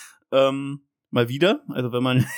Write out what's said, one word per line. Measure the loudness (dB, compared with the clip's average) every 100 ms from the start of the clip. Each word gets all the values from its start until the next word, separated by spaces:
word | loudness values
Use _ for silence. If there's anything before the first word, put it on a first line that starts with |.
| -20 _ _
Ähm, | 2 2 0 -6 -10 _ _ _
mal | 0 0
wieder. | 2 2 2 -4
Also | -6 -4
wenn | -2
man | 0 2 0